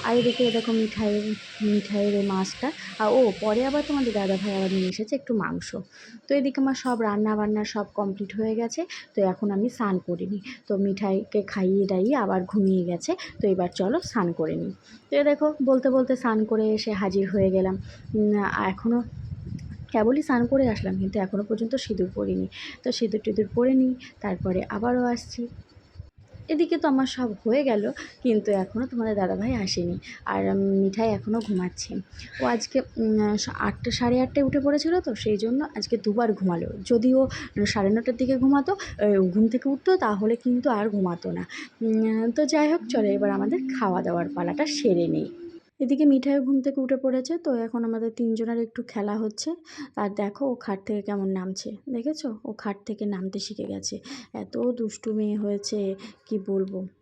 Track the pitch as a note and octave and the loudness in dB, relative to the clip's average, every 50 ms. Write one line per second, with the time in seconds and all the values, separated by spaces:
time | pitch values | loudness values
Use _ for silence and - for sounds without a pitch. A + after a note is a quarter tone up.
0 | - - A#3 A#3+ A#3 A#3+ A#3 - B3+ A#3+ A3 A3+ A3 A#3 A3+ A3+ A3 G#3+ - G#3 | 0 2 2 4 4 2 2 2 2 2 2 0 0 2 2 2 2 0 -2 -2
1 | A3 G#3 G#3 G#3 G#3 G#3+ G#3+ G#3 - - - - G#3+ G#3 G#3 G#3 G3+ G3+ G#3 G#3 | 0 0 0 0 0 -2 -4 -6 -8 -16 -10 -4 0 2 2 2 0 0 0 0
2 | G3+ G#3 G3+ G3+ G3 G3+ F#3+ F#3+ F#3+ F#3+ - - - C4+ E4 - F#3+ F#3+ F#3+ - | 2 2 2 2 2 2 0 0 -2 -2 -4 -4 -4 -4 -4 -6 -12 -14 -4 0
3 | A3 G#3+ - B3+ C4 A3 F#3 - G3+ G#3+ G#3+ A3+ B3+ C4+ C4+ D4 D4 - D4 C#4+ | 2 4 6 6 6 4 4 0 0 0 2 2 2 2 0 0 0 0 0 0
4 | C4 A#3+ G#3 G#3 G3 F#3+ F#3+ F#3+ F#3+ G#3 G3 F#3+ F#3+ F#3+ F#3 F#3+ F#3 F#3 F3+ - | 0 0 0 0 0 2 0 0 0 -2 -2 0 0 0 0 0 0 0 -2 -4
5 | G#3+ G#3+ - C4+ - - B3 G#3+ F3+ E3 E3 E3+ E3+ - - - F#3 _ _ - | -4 -4 -4 -6 -2 -2 -2 0 0 -2 -4 -6 -8 -8 -10 -10 -10 _ _ -20
6 | - - A#3 A#3 _ - C4+ C#4+ B3+ C#4 C4+ - C4+ C4+ C4+ B3+ - B3+ B3 A3 | -20 -20 -20 -20 _ 0 2 2 2 2 0 0 0 0 0 -2 -2 -2 0 0
7 | A3+ G#3+ G3+ G#3 G#3+ G#3+ G#3+ G#3 G#3 G#3 G#3+ G#3+ G#3+ G#3 - A3 G3+ G3+ _ - | 0 0 2 2 2 2 2 0 0 0 0 0 -2 -2 -2 -4 -6 -4 _ -4
8 | G#3+ G3 F#3+ G3+ G#3 F#3+ G3 G3+ A3 A3 A3 G#3+ A#3 A3+ - - E4+ F#4 - - | -2 -2 -2 -4 -6 -8 -4 -4 -2 -2 0 -2 -2 -4 -4 -6 -6 -6 -8 -16
9 | - - _ - G3 F#3+ F#3 - - G#3 G3+ G3 G#3 B3 A#3+ - A#3 G3+ F#3+ F#3 | -16 -8 _ 2 2 2 2 0 0 0 0 2 0 0 0 -2 0 0 0 0
10 | - - F3 E3+ F3+ F#3 G3+ G3+ G3 B3 B3+ - _ - G#3 F#3+ G3 G3 G3 G3 | 0 -2 -6 -6 -4 -6 -6 -6 -8 -10 -16 -16 _ -4 0 0 2 0 0 0
11 | G3+ G3 F#3+ F#3+ - - - G#3+ G3 G3+ - G#3 F#3+ F#3 F#3+ G3 G3 F#3 G3 F#3 | 0 0 0 0 -2 0 -2 -2 -2 -2 -2 0 2 2 4 4 2 2 2 2
12 | F#3 A3+ C#4+ C#4 A3 F#3+ F#3+ F#3+ F#3 F#3 - G#3+ G3 F#3+ F#3+ F#3 F3 F3 F3 F3 | 2 2 2 2 2 2 0 0 -2 0 0 2 4 4 4 4 2 0 -2 -4
13 | - - E4+ F#4 - - - - - G#3 F#3+ F#3 F3+ F3 - - F#3+ F#3+ B3 E4+ | -2 -4 -4 -4 -4 -14 -10 -2 0 0 2 2 0 -2 0 -2 -2 0 0 -2
14 | F4+ - - A#3+ F#3+ F3 E3+ - E3 D#3 E3 D#3+ E3+ F#3+ F#3+ - _ - - - | -2 -2 -2 0 0 0 0 0 -2 -2 -2 -4 -4 -6 -8 -12 _ -20 -20 -20
15 | _ _ - C#4+ C#4+ D4 D4 D4 D4 D4+ D4+ D4+ C4+ B3 C4+ C4 B3+ C#4 B3+ C4 | _ _ 2 4 4 4 4 4 2 0 2 2 2 4 4 4 4 4 4 4
16 | B3+ B3+ C4 B3 - A#3+ A3 A3 A3 G#3+ A3+ A3 A3 A3 G#3+ G#3+ - - G#3 F#3+ | 4 2 0 0 2 0 2 2 2 2 2 2 2 2 2 0 0 -2 -2 0
17 | G3+ G3 F#3 G3 G3 F#3+ F3+ G#3 F#3+ F#3+ F#3 F#3+ F#3+ F#3+ F#3 F#3+ - - - - | -2 0 2 2 0 2 2 2 2 4 4 4 2 2 0 -2 -6 -12 -16 -18
18 | - - - A3 G#3 G#3 G#3 G#3 G3+ - - F3+ G#3 F#3+ F#3+ - - A#3 A#3 A#3+ | -14 -4 0 2 2 4 4 2 2 0 0 0 0 0 -2 -2 0 0 0 0
19 | A#3+ A3 - - - - - - - - - - - - - - - - - A#3 | 0 -2 -10 -12 -10 -10 -10 -10 -10 -10 -10 -10 -10 -12 -12 -14 -14 -4 0 2
20 | G#3+ A3+ C4 D4 D4+ - C#4 A#3+ A#3+ A#3+ C#4 C4+ C4+ B3 G#3+ G#3+ - F#3+ F#3+ F#3+ | 4 4 4 2 2 2 2 2 2 4 4 4 4 4 2 0 -2 -2 -2 0
21 | F#3+ F#3+ F#3+ G#3+ F#3+ F#3+ - G3 G3+ G#3 A3+ G#3+ A3+ A3+ B3 C4+ - - A3 F#3 | -2 -2 0 0 -2 0 -2 -4 -2 -2 -2 -2 -2 -2 -2 -4 -2 -4 -2 -2
22 | F3+ F3+ - G#3 G#3 G3 F#3 F#3 F#3 F#3+ - - - - - - _ B3+ A#3+ - | -2 -2 -2 -4 -2 -2 0 -2 -2 -4 -6 -12 -14 -14 -16 -8 _ -4 -2 0
23 | B3 G#3+ G3 A3 - G#3+ G#3 G#3 G#3+ G3+ - A#3 A#3+ C4 C4+ C4 C4 B3+ B3+ B3+ | -2 -2 -2 -2 -2 -2 0 0 -2 0 2 2 2 4 4 4 4 2 0 -2
24 | - - - - - G#3 F#3+ F3+ - G3 F#3 F#3 - - G#3 G3+ G#3+ A#3+ B3 B3 | -8 -20 -20 -10 -6 -6 -6 -4 -2 -2 -2 -2 -2 -4 -6 -2 0 0 0 2
25 | B3 A#3+ A#3+ A#3+ - - - - A#3+ A#3+ - - - _ _ - _ _ _ - | 2 0 -2 -2 -6 -10 -10 -10 -10 -10 -10 -16 -20 _ _ -20 _ _ _ -18
26 | - - _ - - _ - - - - D#4+ D4 E4+ D#4+ F4 D#4 D#4 D#4 C4+ C4 | -18 -18 _ -20 -20 _ -20 -20 -6 -4 0 0 2 2 0 0 2 2 2 2
27 | C4+ C4 - - B3+ A#3 G#3 F#3 - A3+ A3 C#4 D4 C4 A3+ G#3 G3+ A#3 C#4+ - | 2 0 -2 -2 -4 -4 -4 -4 0 2 2 2 2 2 2 2 0 -2 -4 -6
28 | - - - - - B3+ A3+ G#3+ - - G#3 G3 F#3 F#3+ - G#3+ B3 C4 - A#3+ | -12 -16 -18 -4 0 2 2 2 2 2 0 0 0 -2 -2 -4 -4 -4 -2 -2
29 | A3+ A3 G#3+ G3+ F#3+ F#3 F#3+ F#3 G3+ A#3+ C4 A#3 G3 F#3+ G3+ G3+ F3 E3+ F3+ F#3+ | -2 0 0 0 0 0 0 -2 -2 -2 0 0 0 -2 -2 -2 0 -2 -2 -4
30 | - - - - - - G3 G3 G3 G3 G3 G3 G3 G3 G3 G3 G3 G3 F#3+ G#3 | -8 -12 -18 -12 -6 -2 -2 0 2 2 2 2 2 4 4 4 4 2 2 2
31 | A3+ A3+ G#3+ G3 - G#3+ G#3+ A#3 G#3+ G#3 G#3 F#3 F3+ F3+ - - - - - G3 | 2 2 2 0 -2 -2 -2 -2 0 0 -2 0 0 -2 -6 -8 -12 -8 -8 -8
32 | F#3 _ - - - - - - C4 B3 A#3+ A3+ A3+ - - C4 B3+ - - - | -8 _ -14 -18 -16 -16 -8 -2 0 0 0 0 -2 0 0 -2 -2 -2 -4 -2
33 | A3+ A3 G#3+ G#3+ G#3+ G#3 G#3 G#3+ - - - - - G#3 G3+ - - A#3+ A#3 - | 0 2 4 4 4 2 2 0 -2 -4 -6 -4 -2 -4 -4 -4 -6 -4 -2 0
34 | B3+ A#3+ B3 B3+ B3+ B3+ - C#4+ C#4+ C4 - C#4+ C4+ C#4+ C#4+ D4 D4 D#4 E4+ F#4 | 2 2 4 2 2 2 2 2 2 2 2 2 2 2 2 2 2 2 0 0
35 | F4+ D#4 A3+ G#3 - A3 G#3+ G3 G#3+ A3+ A#3+ C4+ D4+ - - A3 G#3 - - A3 | 0 -2 -6 -4 0 0 0 2 2 0 0 0 -2 -2 -6 -8 -4 -2 -2 0
36 | F#3+ G#3+ G3+ A3 A#3+ A3+ G#3 F#3+ F#3+ F#3 F3 E3 - - - - F#3+ - B3 A#3 | 0 0 2 2 2 2 0 0 0 0 0 0 -2 -6 -6 -10 0 2 2 4
37 | A3 B3+ B3+ C4 C4+ C4 - - D4+ - - - G3+ G3+ - A3+ G3 G3 G#3+ A3+ | 6 6 6 6 4 2 0 -8 -12 -10 -2 -2 0 0 0 2 2 2 2 2
38 | A#3 B3+ B3 A#3 C4 B3 C4+ B3+ B3 C4+ C#4 C#4+ C4+ F4 G4+ G4 - - - - | 2 0 -2 0 2 2 2 4 6 6 6 6 4 2 -2 -2 -4 -12 -4 0
39 | G#3 G#3 G3+ G3 F#3+ F#3 F3 G#3 A3 A3+ A3 B3+ - C#4 C#4 C4+ - - F#4 F#4 | 2 4 6 6 4 4 4 4 4 4 4 0 0 0 -2 0 2 2 4 4
40 | - A3+ G#3 F#3+ G#3 G#3+ A#3 A#3 - B3+ B3 B3 B3 D4 A#3+ G#3 G#3 A3 G3+ G3+ | 4 0 0 2 2 0 0 2 2 0 0 2 2 2 2 2 0 0 0 0
41 | F#3+ F3+ F3 E3+ - F#3 E3+ F3 F3+ - - - - - _ _ A3+ A3+ A3 A3 | 0 0 -2 -2 -4 -6 -6 -6 -6 -8 -10 -14 -14 -16 _ _ 0 2 2 2
42 | A3 A3 A3 A3 A3 A#3 A#3 D4+ D4+ C4+ D#4 D#4 D4 D4+ D#4 E4+ - A3+ B3 B3+ | 2 2 2 2 0 0 2 2 2 4 4 4 4 4 4 2 0 0 0 2
43 | G#3+ G3+ G3+ G3+ G3+ G3+ G3 G3 G3+ G#3+ - F#4 - - - - A#3+ G3 F3+ F3+ | 2 4 2 2 2 2 2 2 0 0 0 0 -2 -4 -4 -2 0 0 0 0
44 | - F#3 E3+ F3 E3+ D3 - F3 F3 F3 - D4 D4 D4+ - - - A#3+ F3+ E3+ | 0 0 0 0 -2 -2 -2 -4 -2 -2 0 -2 -2 -2 -2 0 2 4 4 4
45 | E3+ E3 D#3+ D#3 D#3 - - - - - - - _ _ _ _ C#4+ A#3+ C#4 C4 | 2 2 0 -2 -2 -6 -10 -14 -16 -16 -16 -18 _ _ _ _ 0 0 2 4
46 | D4+ D4 C#4 C4 B3+ C#4 C#4 C#4+ C4 B3+ C#4 C4+ B3+ C#4 C4+ C#4 C4 B3+ C4+ C4 | 6 6 6 6 4 2 0 0 2 2 0 2 0 0 -2 -2 0 0 -2 0
47 | C4+ C4+ B3+ B3+ B3+ B3+ E4 E4+ E4+ E4 C4 A#3 A3+ A3+ A#3 A#3+ A#3 A3+ A3+ A3+ | 0 0 0 0 -2 -2 -4 -4 -2 -2 -2 -2 -2 -4 -4 -4 -2 -2 -2 -2
48 | A3 A#3 A3+ - A#3+ A3+ A3+ A3 A3+ A3 A#3 A#3 A#3 A3+ _ - A#3+ - - A3+ | -4 -4 -4 -2 -2 0 0 -2 -2 -2 -2 -2 -4 -4 _ -10 -10 -8 -6 -4
49 | G3+ G#3 G#3 G#3+ A3 G#3+ G#3+ - - D#4 E4+ F4 - - - - D4 C4 _ - | -4 -2 -2 -2 -4 -4 -6 -6 -6 -6 -6 -8 -10 -20 -14 -14 -14 -10 _ -4
50 | G#3 G3+ G3+ G#3 G#3 G3 G3+ - C#4 C4+ B3 A#3+ - - G3+ F#3+ G3 - G#3+ G#3 | -4 -4 -2 -4 -4 -4 -4 -4 -4 -4 -4 -4 -4 -6 -6 -6 -4 -6 -6 -6
51 | G3+ - G#3 G3+ G3 F#3+ F#3+ F#3+ F#3 F#3+ F#3+ - - A3 A3 G3+ _ D4 B3+ A#3 | -4 -4 -4 -2 -2 -2 -2 -4 -4 -6 -8 -8 -10 -12 -12 -12 _ -8 -8 -4
52 | A#3 C#4+ D#4 D#4 - C4+ A3 G#3+ _ - G#3+ G#3+ - G#3+ G3+ G3+ - - G#3+ G#3 | -4 -4 -4 -4 -6 -8 -8 -8 _ -12 -12 -8 -6 -8 -8 -8 -8 -10 -8 -4
53 | G#3+ G#3 G3+ F#3+ F#3 F#3+ F#3+ G3 F#3+ - G#3+ G3+ G3+ G3+ G3 - G3 - - - | -4 -4 -4 -4 -6 -6 -6 -8 -10 -10 -8 -8 -8 -6 -6 -8 -8 -8 -10 -10
54 | - B3 C#4 C4+ A#3 - _ - G#3 F#3+ - A#3 A#3 B3 B3 A#3+ A3+ G#3+ - - | -12 -14 -16 -16 -18 -12 _ -10 -10 -8 -6 -2 -2 -2 -2 -2 -4 -6 -6 -8
55 | - A3+ G#3+ G#3+ G#3+ G#3 G#3 G#3 G#3 G#3 G3+ G3+ G3+ - - G#3+ G3+ F#3+ F#3+ G3 | -6 -4 -2 -2 0 0 -2 -2 -2 -2 -2 -4 -4 -6 -4 -4 -4 -4 -6 -8
56 | - - - _ _ _ A3+ G#3+ F#3+ G#3 G3 G3 F#3+ F#3+ G3 F#3 F#3 F3+ _ _ | -12 -20 -20 _ _ _ -6 -6 -4 -2 -2 -2 -2 -2 -4 -8 -10 -10 _ _